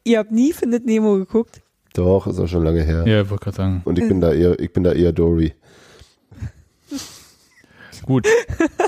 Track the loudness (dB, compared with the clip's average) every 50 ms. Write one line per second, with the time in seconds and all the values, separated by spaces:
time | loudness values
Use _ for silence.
0 | -2 0 0 0 0 -2 0 2 2 2 0 -2 -4 -2 -2 -2 -2 0 0 0
1 | 2 2 0 0 -2 -2 -2 -2 -2 _ -10 -20 _ _ _ _ _ _ -4 -2
2 | 2 2 2 2 0 -2 -4 -4 -4 -2 0 0 0 2 0 0 0 0 0 0
3 | 2 2 2 2 0 -2 -4 -8 -8 -8 -6 -4 -4 -2 -2 -4 -2 -2 -2 0
4 | 0 0 2 2 2 2 2 4 2 2 2 0 -4 -4 -2 0 0 0 2 2
5 | 2 0 2 2 0 2 2 2 0 -2 -2 _ _ _ _ -20 -20 -20 -20 -20
6 | -20 _ _ _ _ _ -16 -12 -12 -12 -14 _ -20 _ _ _ _ -14 -12 -12
7 | -12 -14 -20 -20 -20 _ _ _ _ _ _ _ _ _ _ -20 -20 -20 -20 -14
8 | -4 -2 -2 0 2 2 2 0 0 -2 -4 -2 -2 -2 -2 -2 -2